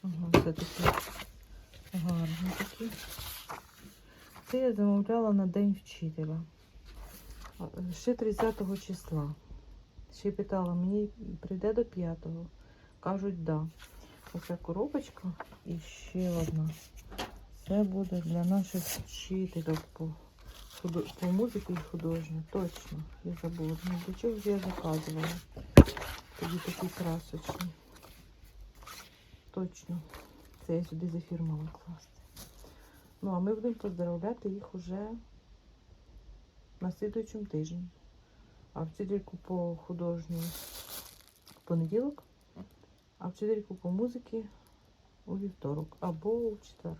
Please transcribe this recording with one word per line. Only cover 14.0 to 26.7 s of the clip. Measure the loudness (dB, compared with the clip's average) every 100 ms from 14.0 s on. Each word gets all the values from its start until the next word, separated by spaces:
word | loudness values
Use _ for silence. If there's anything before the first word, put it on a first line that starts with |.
| -20 -20 -10
Оця | -10 -6 -6
коробочка | -2 0 0 0 -4 -6 -6 -6 -12 -14 -6
і | -6
ще | -6 -14 -6 0 2
одна. | 2 2 2 0 -2 -14 -18 -14 -8 -8 -8 -18 -18 2
Це | 4
буде | 6 4 0 0
для | 2 2
наших | 6 4 4 0
вчителів | -2 -4 -6 -10 -4 -2 0 -2 0 -2 -2
по | -6 -6 -6 -14 -18 -18 -16 -16 -8
худо-, | -4 -2 -2 -2
по | 2
музиці | 4 4 0 -2
і | -4 -4
художньо. | -4 0 -2 -2 -6 -2
Точно, | -2 -2 -4 -10 -8 -8 -8
я | -8 -4
забула. | -4 -2 -2 -2
Ну, | -2 -2 -4
для |
чого | -2 -2
ж | 0 2
я | 2
заказувала? | 0 -2 0 0 0 -2 -2 -4 -8 -12 12 12 12 8 -8 -8 -12 -6
Тоді | -2 -2
такі | -2